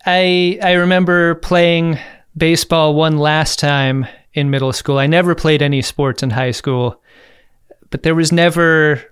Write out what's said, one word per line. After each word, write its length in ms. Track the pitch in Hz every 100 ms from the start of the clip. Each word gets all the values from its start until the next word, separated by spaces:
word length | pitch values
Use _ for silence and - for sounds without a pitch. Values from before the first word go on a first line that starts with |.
| -
I, 520 | 180 185 180 180 -
I 100 | 190
remember 640 | 180 180 185 180 175 170 165
playing 600 | - 180 170 170 165 156 - - _ 156
baseball 580 | 160 165 - 165 156
one 240 | 151 160 156
last 400 | 147 156 151 -
time 480 | 147 143 131 135 123 - _
in 160 | - 143
middle 220 | 139 135
school. 260 | 127 - 139
I 80 | 139
never 260 | 170 175
played 280 | 170 160 147
any 200 | 143 139
sports 400 | 120 - 139 123
in 80 | 131
high 200 | 117 127
school, 480 | 113 143 127 123 - _ _ - _ _ _ _ - _
but 120 | -
there 120 | 160
was 180 | 165 160
never 720 | 170 170 165 165 160 151 135 -